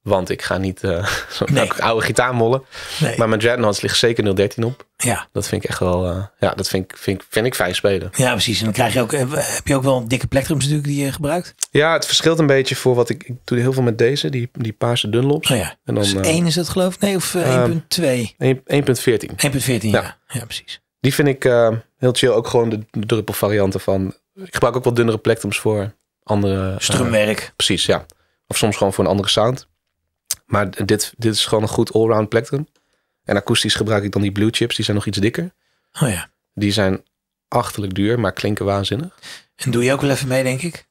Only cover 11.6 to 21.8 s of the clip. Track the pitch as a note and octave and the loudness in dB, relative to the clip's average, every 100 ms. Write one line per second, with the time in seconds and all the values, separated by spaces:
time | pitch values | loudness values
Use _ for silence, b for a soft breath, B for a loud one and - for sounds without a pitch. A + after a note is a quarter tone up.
11.6 | - - D3+ D#3+ - - D#3 D#3+ D3+ C3+ | -2 2 4 2 0 2 2 4 4 4
12.6 | C3+ C3+ - B2 A#2+ A2+ - B2 - A#2+ | 4 0 2 2 2 -2 -8 -14 -4 0
13.6 | B2 C3+ B2 A2+ A#2+ C#3 D#3 C#3 A#2+ - | 0 2 0 2 2 2 -2 -4 -6 -6
14.6 | A2+ G#2+ A#2 A#2+ G#2+ A2+ C3 D3 - B2+ | -8 -4 -2 0 0 0 2 0 0 -2
15.6 | E2+ - - A2+ G2+ G2 F#2+ D#3+ F3 D#3+ | -2 -10 -4 -2 0 0 2 2 2 0
16.6 | E3 - F#3 F#3 G3+ F#3+ - F#3 E3 B2+ | -2 0 -2 0 0 0 -2 -2 2 2
17.6 | A#2+ D#3+ - - D#3+ B2+ A2+ - C3 C3 | 2 0 -4 0 0 0 -2 -2 0 0
18.6 | - C#3+ C3+ B2 - A2 - F#2+ C#3+ C3+ | 0 0 2 0 2 0 -2 -4 -2 -2
19.6 | B2 A#2+ G#2+ G#2 - - _ A#2 A2+ - | 0 0 2 0 0 -12 _ -10 -10 -14
20.6 | - - _ _ C3 C#3 C#3+ C#3 C3 A#2+ | -14 -20 _ _ -2 4 2 4 2 4
21.6 | A#2 A2+ | 4 2